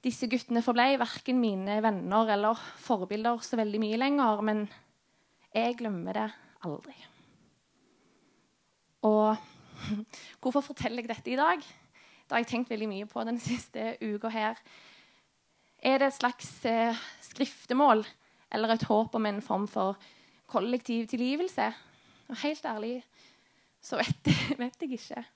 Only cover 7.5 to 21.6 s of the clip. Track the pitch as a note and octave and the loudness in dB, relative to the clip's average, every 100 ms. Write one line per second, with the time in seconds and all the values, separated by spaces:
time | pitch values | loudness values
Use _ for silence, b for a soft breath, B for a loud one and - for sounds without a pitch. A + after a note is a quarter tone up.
7.5 | b _ _ b b b b b b b | b _ _ b b b b b b b
8.5 | _ _ _ _ _ A3 G#3+ G#3+ G#3+ B | _ _ _ _ _ 2 4 4 2 B
9.5 | B B B B G#3 A3 - - - C4 | B B B B -6 -6 -16 -20 -6 -2
10.5 | C#4 C4+ C#4 A#3+ A#3+ A3+ A3+ - B3+ D#4 | -2 -2 -6 -4 -4 -6 -8 -4 2 2
11.5 | F4 - - _ _ - - _ A#3 A#3 | 2 -4 -20 _ _ -20 -20 _ -2 0
12.5 | A#3 B3 A3 G#3+ G3 G#3 A#3 A3+ A#3 A#3 | -2 -2 -4 -4 -6 -8 -6 -4 -4 -4
13.5 | A#3+ - - A3+ - A3 G#3 A3+ A3 G#3+ | -6 -6 -6 -6 -4 -6 -4 -4 -2 -2
14.5 | A3+ B B B B B B B _ _ | -4 B B B B B B B _ _
15.5 | _ _ _ B3+ C4+ C4+ C4+ B3+ - - | _ _ _ 2 4 4 2 -2 -2 -14
16.5 | - A#3 A3+ A#3 A3+ B B - - C4 | -6 0 2 2 0 B B -18 -4 -4
17.5 | - - B3 C#4+ A3 G#3+ B B B B | -4 -2 4 6 6 2 B B B B
18.5 | - A3 A3+ - G#3+ A3+ A#3 G#3+ G3+ - | -2 2 2 4 2 4 0 0 -2 -2
19.5 | F#3+ G#3 - F#3+ G3 B B B B _ | -2 -2 0 -2 -2 B B B B _
20.5 | A#3 G3+ B3 - A3+ A3+ A#3+ B3 C#4+ F#4 | 0 0 -2 -2 -4 -2 -2 0 0 -2
21.5 | - | 0